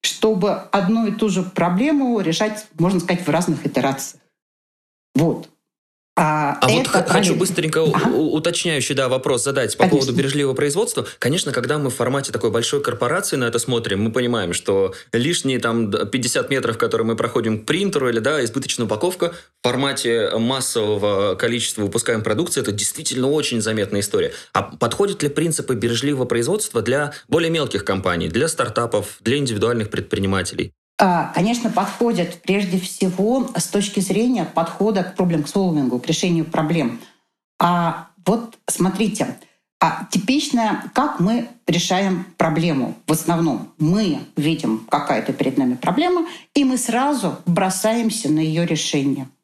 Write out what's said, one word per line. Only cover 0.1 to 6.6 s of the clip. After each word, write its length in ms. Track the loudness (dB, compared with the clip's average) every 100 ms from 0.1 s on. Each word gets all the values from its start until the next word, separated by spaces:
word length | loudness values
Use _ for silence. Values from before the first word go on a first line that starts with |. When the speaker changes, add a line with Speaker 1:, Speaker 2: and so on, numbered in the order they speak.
| 0 2 2 0 -2 -2
Speaker 1:
одну 340 | 0 2 2 0
и 60 |
ту 160 | 0 0
же 140 | 0
проблему 760 | -2 0 0 2 2 2 2 0
решать, 460 | 0 0 -2 -2 -12 0
можно 220 | 2 2
сказать, 260 | 0 -2 0
в 40 |
разных 360 | 0 0 -2 -2
итерациях. 560 | 0 0 -2 -8 -14 _ _ _ _ _ _ _ _ _
Вот. 340 | 2 2 0 -8 _ _ _ _ _ _ 0
А 420 | 2 2 0 2